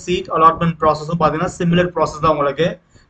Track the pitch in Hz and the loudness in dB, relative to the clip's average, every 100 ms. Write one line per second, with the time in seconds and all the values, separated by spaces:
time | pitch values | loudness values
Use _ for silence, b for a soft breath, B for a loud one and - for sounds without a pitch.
0 | - 185 - 165 160 160 165 165 156 151 | -4 -4 -2 2 4 4 -2 0 0 0
1 | 151 170 156 151 180 - 170 170 180 165 | -2 0 0 0 -4 -2 0 2 2 0
2 | 151 - 156 151 143 139 175 - _ b | -2 0 0 2 0 0 -2 -2 _ b
3 | b | b